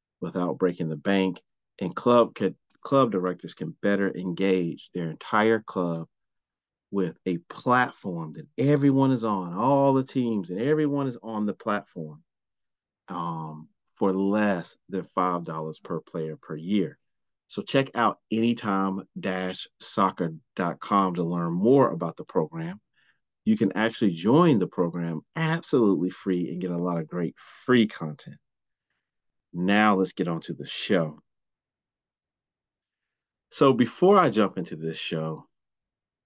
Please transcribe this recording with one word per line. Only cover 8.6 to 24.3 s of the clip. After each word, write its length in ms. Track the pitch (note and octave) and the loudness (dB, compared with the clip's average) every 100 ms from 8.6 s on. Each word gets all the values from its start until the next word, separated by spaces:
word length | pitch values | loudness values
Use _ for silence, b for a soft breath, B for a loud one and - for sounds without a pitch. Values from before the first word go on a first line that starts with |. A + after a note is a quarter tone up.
| C3+ D3 C#3 C3+ C3+ | 2 4 4 4 4
is 100 | B2 | 2
on, 300 | A2 G2 F2 | 0 -2 -4
all 400 | F2+ B2+ C#3 C#3 | -2 2 4 4
the 100 | C3+ | 2
teams, 460 | C3 C3+ A#2+ G#2 E2+ | 0 -2 -2 -2 -4
and 120 | F#2 | -4
everyone 460 | C3+ D#3 D3 C#3+ C3+ | 0 0 0 -2 -4
is 100 | A#2+ | -6
on 220 | A2+ G#2+ G#2 | -8 -4 -4
the 80 | |
platform, 680 | - A2 G#2 - F2 D#2 - _ _ _ _ _ _ _ _ - | -4 -4 -4 -4 -14 -12 -14 _ _ _ _ _ _ _ _ -12
um, 640 | F2 E2+ D#2+ D#2 D#2 D#2 _ _ - | -6 -6 -6 -8 -12 -18 _ _ -2
for 160 | G2 | 0
less 640 | F#2+ G2 G#2+ G#2 F2+ - - - | 2 2 2 2 0 -4 -16 -8
than 120 | F#2 E2+ | -8 -4
five 400 | F#2+ F#2 F2 E2 | -2 0 -2 -4
dollars 340 | D#2+ D#2 - | -8 -8 -10
per 220 | - E2 | -8 -8
player 340 | - E2+ D#2 D2+ | -6 -8 -8 -8
per 180 | - | -12
year. 440 | D#2 E2+ G#2 D#2 - _ _ _ _ _ | -10 -2 0 0 -6 _ _ _ _ _
So 140 | - | -10
check 300 | - C#3 C3+ A#2+ | -2 0 0 0
out 240 | A2 - - | 0 -2 -4
anytime 760 | A2 A#2 A#2 G#2+ G2 G2 F#2+ - F#2 | 0 0 0 0 0 0 -4 -8 -8
dash 520 | F#2+ F#2 F#2 - - - | -4 -4 -4 -8 -12 -10
soccer 540 | - - F#2+ - E2+ D#2+ _ - | -6 0 0 0 -6 -6 _ -4
dot 240 | F2 - | -4 -4
com 340 | - G2+ F#2+ F2 | -2 0 0 -2
to 80 | |
learn 300 | E2+ F2 E2+ | -4 -2 -2
more 360 | F2 A2 C#3 A#2+ | 0 4 6 4
about 260 | E2 E2 - | 0 -6 -8
the 80 | F#2 | -4
program. 560 | F2+ D#2 E3 E2 D3 _ _ _ _ _ _ G#2+ | -2 -2 -6 -10 -10 _ _ _ _ _ _ 0
You 100 | A2 | 2
can 160 | G#2+ | 2
actually 400 | G2+ A2+ - G#2 | 2 -2 2 0
join 480 | E2 G2+ | 2 4